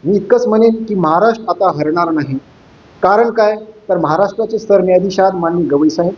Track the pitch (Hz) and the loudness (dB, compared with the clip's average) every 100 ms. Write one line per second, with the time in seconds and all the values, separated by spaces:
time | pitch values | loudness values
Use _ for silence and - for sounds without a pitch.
0 | 143 196 - 240 247 220 226 226 - 202 | 0 -2 2 0 2 2 2 0 -4 -2
1 | 160 165 220 226 220 175 190 147 151 170 | 0 2 2 0 -6 -2 0 0 -4 -2
2 | 170 160 135 135 - - - - - - | -2 -2 -4 -8 -10 -20 -20 -20 -20 -2
3 | - 208 233 214 214 214 - - - 180 | 0 2 2 0 0 -2 -10 -20 -4 -2
4 | 156 160 202 202 214 220 - 202 180 180 | 0 0 0 -2 -4 -6 0 2 4 2
5 | 190 185 190 185 170 175 156 143 156 - | 2 0 0 0 -2 -2 0 2 0 0
6 | 175 | -4